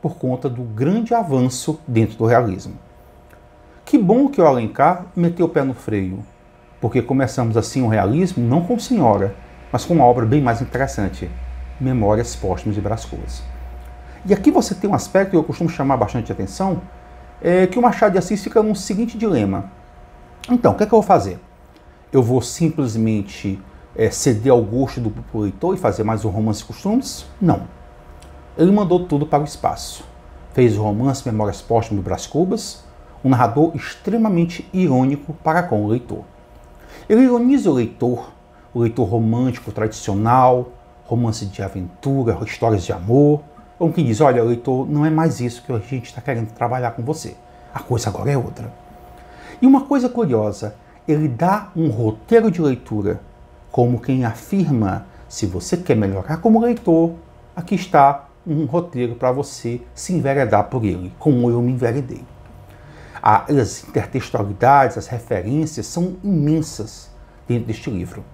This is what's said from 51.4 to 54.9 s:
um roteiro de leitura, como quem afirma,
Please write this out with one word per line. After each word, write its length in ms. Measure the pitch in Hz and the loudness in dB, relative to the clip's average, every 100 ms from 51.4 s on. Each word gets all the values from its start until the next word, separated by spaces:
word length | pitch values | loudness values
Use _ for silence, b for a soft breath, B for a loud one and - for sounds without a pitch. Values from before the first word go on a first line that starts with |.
| 170 208 208 | 0 0 -2
um 140 | 170 160 | -2 -2
roteiro 640 | 110 113 107 - 226 220 | 0 -2 -2 2 4 4
de 100 | 170 | 0
leitura, 580 | 151 123 - 107 98 92 - - - - - | -2 -2 -6 -4 -2 -4 -10 -20 -20 -20 -6
como 280 | - 120 120 | 0 2 0
quem 240 | - 131 | -2 -2
afirma, 840 | 120 110 - 196 156 127 98 | -2 -6 -4 -2 0 2 0